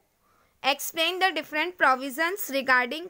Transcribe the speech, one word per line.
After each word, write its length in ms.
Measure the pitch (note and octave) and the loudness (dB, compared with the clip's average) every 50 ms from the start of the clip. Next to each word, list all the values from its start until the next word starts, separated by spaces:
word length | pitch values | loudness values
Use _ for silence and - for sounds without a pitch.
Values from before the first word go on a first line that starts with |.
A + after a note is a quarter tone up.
| _ _ _ _ _ _ _ _ _ _ _ _ - | _ _ _ _ _ _ _ _ _ _ _ _ -2
explain 580 | C4 C#4+ C#4+ - - - E4 D#4+ E4+ F#4 F4+ | -2 0 0 -4 -6 -2 -2 0 0 0 2
the 100 | F#4+ F#4+ D#4+ | 0 0 0
different 420 | D#4 D4 - D4 D4+ D#4+ F4+ F4+ - | -2 -6 -4 -4 -2 -2 -2 0 2
provisions 720 | E4 C4+ C4 B3+ C4+ C#4+ A#3+ D4 D#4+ E4+ F#4+ - - - C4 | 4 4 4 2 0 -4 -4 -2 -2 -2 -2 -4 -6 -4 -4
regarding 540 | C4+ B3+ C4+ B3+ B3+ B3 A#3+ C#4+ D#4+ F4 | -2 2 4 4 4 4 0 -4 -8 -10